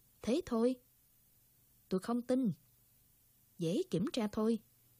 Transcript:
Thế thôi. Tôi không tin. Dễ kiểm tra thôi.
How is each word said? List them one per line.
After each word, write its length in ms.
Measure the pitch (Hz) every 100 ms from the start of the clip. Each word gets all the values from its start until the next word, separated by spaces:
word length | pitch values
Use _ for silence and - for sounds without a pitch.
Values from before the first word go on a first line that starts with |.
| _ -
Thế 200 | - 285 -
thôi. 300 | 226 240 254 _ _ _ _ _ _ _ _ _ _ -
Tôi 100 | 185
không 220 | - 240
tin. 300 | 240 254 240 - _ _ _ _ _ _ _ _ _ -
Dễ 260 | 165 233 381
kiểm 160 | 165 262
tra 140 | 269 208
thôi. 320 | - 220 226 - _ _ -